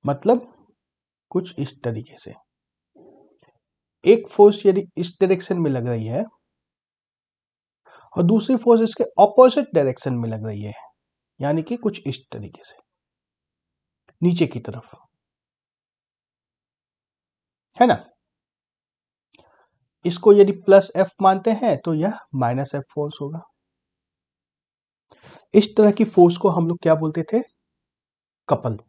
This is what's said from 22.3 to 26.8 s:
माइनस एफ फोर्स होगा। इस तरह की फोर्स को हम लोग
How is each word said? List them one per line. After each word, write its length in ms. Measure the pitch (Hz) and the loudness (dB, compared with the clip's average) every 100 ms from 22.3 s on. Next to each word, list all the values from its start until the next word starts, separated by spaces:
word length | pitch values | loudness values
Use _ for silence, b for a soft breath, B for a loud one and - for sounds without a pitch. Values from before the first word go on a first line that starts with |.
| 135 | -4
माइनस 360 | 123 123 139 143 | -4 -4 -6 -10
एफ 80 | - - | -10 -10
फोर्स 220 | 147 - | -10 -10
होगा। 180 | 143 160 - _ _ _ _ _ _ _ _ _ _ _ _ _ _ _ _ b b b b | -12 -14 -18 _ _ _ _ _ _ _ _ _ _ _ _ _ _ _ _ b b b b
इस 220 | 214 208 - | 2 2 2
तरह 140 | 208 | 2
की 120 | 202 | 2
फोर्स 340 | 214 - 175 175 | 0 4 4 4
को 120 | 202 | -2
हम 180 | 165 165 | 0 -4
लोग 100 | 170 | -2